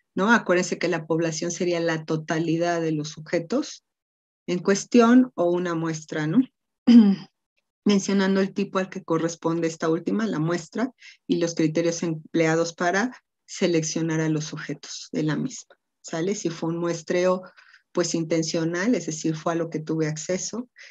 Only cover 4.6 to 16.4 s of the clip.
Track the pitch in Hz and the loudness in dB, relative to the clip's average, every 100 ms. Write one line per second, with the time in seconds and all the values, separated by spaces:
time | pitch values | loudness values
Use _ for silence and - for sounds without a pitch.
4.6 | 196 196 - 240 233 254 254 - 175 175 | 0 0 4 6 8 6 4 2 0 0
5.6 | 180 165 165 156 156 160 151 208 262 _ | -2 -2 -4 -6 -6 -4 0 0 0 _
6.6 | _ _ - 233 202 175 - _ _ _ | _ _ 8 10 10 4 -4 _ _ _
7.6 | _ _ - 196 196 196 190 196 196 - | _ _ 2 2 2 2 4 2 0 -2
8.6 | 196 190 185 190 - 160 165 - 165 170 | -2 -2 -4 -8 -2 -2 -2 -2 -2 -2
9.6 | 165 160 165 165 170 202 220 160 160 170 | -2 -2 -2 -2 -2 -2 -2 -2 -2 -4
10.6 | 160 214 247 - - - - 175 170 165 | -6 -6 -6 -8 -20 -14 -4 -2 0 0
11.6 | 160 160 170 170 175 156 - 165 160 160 | 0 0 0 -2 -4 -6 -4 0 2 2
12.6 | 170 - 175 190 247 - _ _ - - | 0 -2 0 0 -2 -6 _ _ -18 -2
13.6 | 185 165 156 - 160 160 160 156 156 151 | 0 2 0 -2 -2 0 0 -2 -4 -8
14.6 | - 147 - - - - 156 147 - - | -10 -10 -12 -16 -8 -4 -2 -2 -4 -8
15.6 | - _ _ _ - 165 185 208 | -18 _ _ _ -10 -4 -4 -2